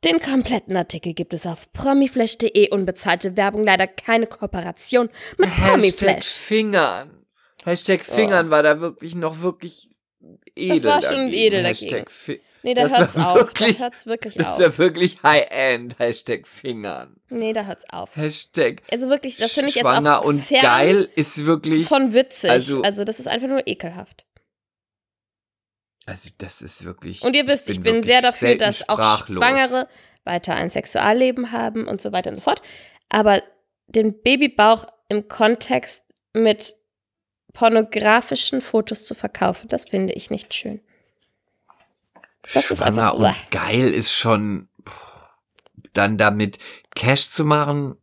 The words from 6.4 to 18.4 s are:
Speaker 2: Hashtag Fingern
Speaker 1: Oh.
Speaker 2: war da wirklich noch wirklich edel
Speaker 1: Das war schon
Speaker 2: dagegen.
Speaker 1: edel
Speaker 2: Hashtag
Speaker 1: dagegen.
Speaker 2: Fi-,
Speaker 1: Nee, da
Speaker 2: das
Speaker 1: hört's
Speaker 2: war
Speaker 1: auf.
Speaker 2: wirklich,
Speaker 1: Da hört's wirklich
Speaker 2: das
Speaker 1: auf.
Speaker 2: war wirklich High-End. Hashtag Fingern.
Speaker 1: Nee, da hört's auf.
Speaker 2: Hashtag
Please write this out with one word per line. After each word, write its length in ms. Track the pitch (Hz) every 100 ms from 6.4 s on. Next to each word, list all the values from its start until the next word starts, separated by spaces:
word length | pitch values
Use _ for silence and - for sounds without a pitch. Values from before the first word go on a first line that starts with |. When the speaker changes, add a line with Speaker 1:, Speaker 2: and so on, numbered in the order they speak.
| - 214 214 202 143 92 143 _ _ _ _ _
Speaker 2:
Hashtag 380 | - 175 - 185
Fingern 440 | - - 214 185 165
Speaker 1:
Oh. 20 |
Speaker 2:
war 120 | 151
da 180 | 151 151
wirklich 340 | 170 - 165
noch 280 | 175 160 160
wirklich 480 | 175 180 175 - _ _ _ _ _ _ _ -
edel 200 | 185 175
Speaker 1:
Das 40 |
war 180 | - -
schon 240 | - - 262
Speaker 2:
dagegen. 80 |
Speaker 1:
edel 300 | - 220 196
Speaker 2:
Hashtag 240 | 175 - 208
Speaker 1:
dagegen. 180 | 127 -
Speaker 2:
Fi-, 300 | - - - _ _
Speaker 1:
Nee, 100 | 240
da 80 | 247 247
Speaker 2:
das 100 | 262
Speaker 1:
hört's 180 | - -
Speaker 2:
war 140 | 170
Speaker 1:
auf. 20 | 214
Speaker 2:
wirklich, 400 | 240 - 226 214
Speaker 1:
Da 60 |
hört's 220 | 240 - -
wirklich 280 | 226 214
Speaker 2:
das 200 | 196 160
Speaker 1:
auf. 40 | -
Speaker 2:
war 200 | 175 -
wirklich 440 | 180 160 180 -
High-End. 760 | 147 151 - 127 131 120 120 120
Hashtag 480 | 120 151 - 104 -
Fingern. 720 | - 135 113 101 71 64 _ _
Speaker 1:
Nee, 240 | 247 220
da 120 | 220 196
hört's 180 | 175 -
auf. 240 | - - -
Speaker 2:
Hashtag 680 | 151 151